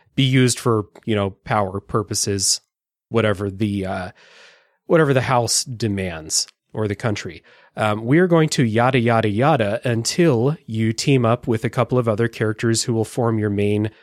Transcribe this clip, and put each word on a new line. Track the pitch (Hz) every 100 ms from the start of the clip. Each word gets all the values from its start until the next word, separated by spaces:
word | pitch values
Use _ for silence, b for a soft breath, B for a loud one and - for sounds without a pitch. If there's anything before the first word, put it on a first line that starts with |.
| b -
be |
used | 135 131 127 -
for, | 123 110 101 - -
you | 104
know, | 101
power | - - 110 98 98
purposes, | - 117 104 107 - 98 95 - - _ _ _ _
whatever | 113 107 95 101
the, | 95 107 101 92
uh, | 95 92 b b b b b b b -
whatever | 170 147
the | 131
house | 113 127 113 -
demands | - 113 113 98 92 80 80 - - _ _
or | 120 107
the | 101
country. | 120 104 95 78 b b b -
Um, | 107 107 117
we | 156
are | 185
going | 165 156
to | -
yada, | 120 107 123 127
yada, | 117 113 107
yada | 101 139 143 101 113
until | 127 117 117 - 170 117 131 160 -
you | 110 110
team | 113 - 131 113
up | 120 -
with | 110 117
a |
couple | 127 117 127
of | 117
other | 107 117
characters | - 110 107 117 113
who | -
will | 113 107
form | - 117 110
your | 104
main, | 101 104 104 107 b